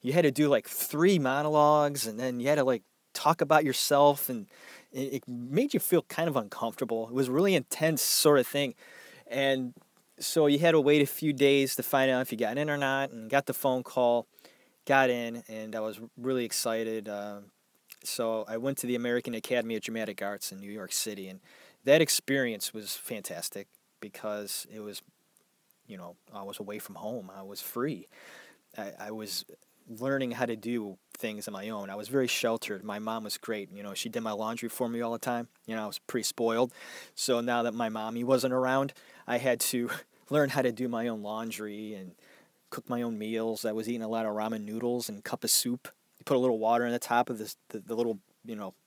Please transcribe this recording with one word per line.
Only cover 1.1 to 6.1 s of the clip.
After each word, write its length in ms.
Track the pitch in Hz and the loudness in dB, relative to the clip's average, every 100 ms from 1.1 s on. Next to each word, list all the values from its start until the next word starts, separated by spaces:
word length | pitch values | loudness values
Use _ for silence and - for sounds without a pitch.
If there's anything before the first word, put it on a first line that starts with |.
| 185 | 6
monologues, 880 | 131 139 151 151 147 151 147 139 113 | 4 0 2 6 8 8 4 0 -6
and 120 | 107 | -4
then 200 | 127 123 | -4 -2
you 80 | 123 | 2
had 80 | 151 | 4
to, 80 | |
like, 200 | 131 120 _ _ _ | 4 2 _ _ _
talk 280 | - 147 165 | 0 2 2
about 240 | 143 156 151 | 6 6 6
yourself, 640 | 127 - 143 147 143 - | 0 4 8 8 6 0
and 180 | 123 98 - - - - | -6 -8 -18 -20 -20 -14
it, 220 | 131 135 131 | -8 -6 -6
it 120 | - | -8
made 460 | 120 120 147 277 | -10 -2 0 2
you 60 | - | 0
feel 240 | - 180 | 2 2
kind 260 | - | 2